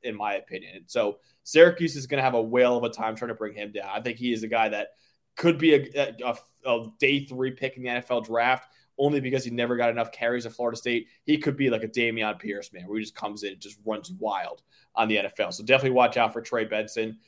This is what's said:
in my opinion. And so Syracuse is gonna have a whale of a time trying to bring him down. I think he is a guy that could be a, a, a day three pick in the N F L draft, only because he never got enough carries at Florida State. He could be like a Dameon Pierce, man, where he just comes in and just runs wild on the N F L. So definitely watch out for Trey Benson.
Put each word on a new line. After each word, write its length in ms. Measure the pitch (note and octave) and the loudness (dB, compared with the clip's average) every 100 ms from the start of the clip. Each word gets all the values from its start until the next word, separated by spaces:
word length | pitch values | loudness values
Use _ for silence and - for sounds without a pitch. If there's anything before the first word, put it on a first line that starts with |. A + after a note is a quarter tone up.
in 120 | B2+ G#2 | -10 -6
my 200 | G#2 G2 | -4 -4
opinion. 420 | - F#2+ F#2 F#2 | -6 -14 -14 -20
And 80 | E2+ | -6
so 300 | B2 G#2+ G2+ _ _ | 0 0 -2 _ _
Syracuse 540 | - D#3 F3 F3 E3 C#3 | 0 10 10 8 -2 -4
is 100 | C3 | -4
gonna 140 | C#3+ | 0
have 140 | C3 A#2+ | 2 2
a 60 | |
whale 360 | A2+ B2 B2 B2 | 2 6 6 4
of 80 | A#2 | 0
a 40 | |
time 260 | A2+ A2 A2 | -4 -6 -6
trying 140 | A#2+ | -8
to 60 | A2 | -6
bring 180 | G#2+ | -8
him 200 | G2+ G#2 | -8 -10
down. 160 | G#2 G2 | -10 -8
I 80 | G#2 | -8
think 180 | A#2 A#2 | -8 -6
he 140 | B2 | -4
is 120 | A2 | -2
a 40 | A2 | -2
guy 220 | A#2 A2 | 0 0
that 200 | G#2 G#2 - _ _ _ - | -2 -8 -12 _ _ _ 0
could 220 | E3+ D3 | 2 4
be 160 | D#3+ | 6
a, 400 | C#3+ C#3 C#3+ C#3 A#2+ | 6 4 -2 -4 -4
a, 140 | B2 A#2 - _ C3 | -6 -6 -10 _ -2
a 220 | A#2 A2+ - | -2 -2 0
day 260 | C3+ C#3 C3+ | 2 2 -2
three 260 | B2+ C3 | -6 -6
pick 240 | B2+ C3+ C3 | -4 -6 -6
in 80 | |
the 60 | B2+ | -6
N 80 | B2 | -6
F 140 | - | -2
L 100 | B2 | -4
draft, 480 | A2 A#2 A#2+ B2+ - _ _ - | -2 0 2 0 -2 _ _ -2
only 220 | C#3+ D3 | 0 0
because 240 | C3 C3 | 0 -2
he 80 | A#2+ | -2
never 240 | A#2+ A#2+ B2 | -2 -2 2
got 140 | A#2+ | 2
enough 240 | A#2 A#2 | 0 -4
carries 320 | - A#2+ B2 A#2 | -2 -2 -2 -6
at 80 | |
Florida 240 | - A#2+ A#2 | -4 -4 -4
State. 300 | B2 A#2 - _ - | -2 -2 -4 _ -2
He 120 | D3+ | 0
could 200 | D#3 C3+ | 0 0
be 120 | C3+ | 0
like 140 | A2+ | 0
a 40 | A2 | -2
Dameon 500 | A#2+ A#2 A2+ G#2+ F#2 | 0 0 0 -4 -4
Pierce, 320 | G#2+ G2+ G2+ | -8 -8 -10
man, 160 | F#2 F2+ | -16 -8
where 100 | G#2+ | -8
he 60 | |
just 120 | G#2+ - | -8 -8
comes 280 | G#2+ G#2 | -10 -8
in 80 | G2+ | -10
and 100 | F#2+ | -10
just 160 | G2+ G#2 G#2 | -18 -14 -8
runs 260 | G#2+ F#2+ | -8 -10
wild 500 | F#2 A2 G2 E2+ D2 _ _ _ - | -8 -6 -4 -6 -12 _ _ _ -2
on 140 | A2 | 0
the 80 | G#2+ | 0
N 80 | G2 | -2
F 140 | - | -4
L. 120 | F#2+ | -4
So 120 | F#2 | -4
definitely 280 | A2+ C3 C3+ | 2 4 4
watch 260 | B2+ A#2+ B2 | 4 4 4
out 160 | A2+ | 0
for 80 | A#2 | -2
Trey 240 | - A#2+ A2 | -6 -4 -2
Benson. 540 | G#2+ G#2+ - A2 A2 | -4 -4 -4 -6 -8